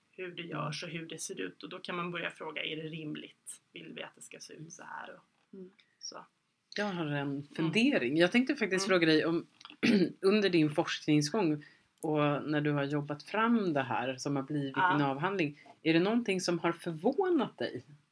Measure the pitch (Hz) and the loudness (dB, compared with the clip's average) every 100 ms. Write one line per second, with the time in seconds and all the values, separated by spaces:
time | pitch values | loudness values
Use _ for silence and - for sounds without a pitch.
0 | _ - 185 170 170 156 147 151 170 165 | _ -14 -12 -10 -10 -6 -6 -6 -8 -10
1 | 165 160 - 185 185 - 185 180 - 180 | -10 -10 -10 -8 -10 -10 -14 -12 -8 -6
2 | 175 170 170 - 160 156 - 156 156 160 | -6 -6 -8 -8 -12 -8 -8 -8 -8 -10
3 | 151 151 - _ - - _ 170 165 - | -10 -10 -12 _ -20 -20 _ -20 -16 -14
4 | 156 - - - - - 160 - - - | -14 -16 -20 -18 -18 -18 -18 -18 -16 -14
5 | - 180 _ _ _ 196 185 _ _ _ | -16 -18 _ _ _ -20 -20 _ _ _
6 | - - - _ _ _ _ - 208 180 | -16 -16 -18 _ _ _ _ -4 -4 -2
7 | 156 147 143 139 147 - 160 185 233 - | -2 -2 -2 -4 -8 -4 0 2 2 2
8 | 120 156 175 240 254 - 208 185 196 185 | 0 4 4 4 2 0 0 0 2 4
9 | 165 156 160 170 - _ - - 226 208 | 6 4 4 0 -4 _ -20 -2 4 4
10 | 175 - 190 214 196 175 151 151 160 - | 4 2 2 4 4 4 4 2 -2 -2
11 | - 151 147 226 175 147 - _ _ _ | 2 4 4 2 0 0 -6 _ _ _
12 | 160 151 147 143 135 151 147 147 139 147 | -2 2 2 2 0 0 2 0 0 -2
13 | 147 147 - 208 226 233 190 143 127 107 | -4 -8 -4 0 4 4 2 0 0 -2
14 | 123 131 143 139 135 151 139 135 180 151 | -2 -4 -2 -2 -2 -4 -2 2 4 4
15 | 143 135 175 196 147 147 - - 160 165 | 2 0 -2 0 -2 -4 -18 -4 2 4
16 | 190 233 233 190 180 175 175 - - 160 | 4 2 0 -2 0 0 0 -2 -6 -2
17 | 190 - 370 339 214 - 120 123 - 147 | 0 0 2 2 0 -4 -6 -6 -14 -20
18 | _ | _